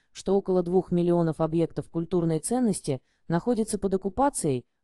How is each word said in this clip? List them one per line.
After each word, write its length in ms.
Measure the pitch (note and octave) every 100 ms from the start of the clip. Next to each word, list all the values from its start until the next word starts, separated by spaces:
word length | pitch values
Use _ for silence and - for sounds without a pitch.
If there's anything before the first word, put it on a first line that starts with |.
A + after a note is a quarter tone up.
| _
что 240 | - - G3
около 260 | G3 F#3
двух 300 | F3 F#3 E3+
миллионов 480 | F3 F3 E3+ E3 D#3
объектов 480 | D#3+ E3 E3 - -
культурной 480 | E3 E3 F3+ E3 D#3+
ценности 640 | - A#3+ A#3+ F#3 - C3 - _ -
находятся 520 | E3+ A#3+ A#3 A3 G3+
под 160 | G3+
оккупацией, 680 | F#3+ G3 - C#4 - D#3+ C3 - _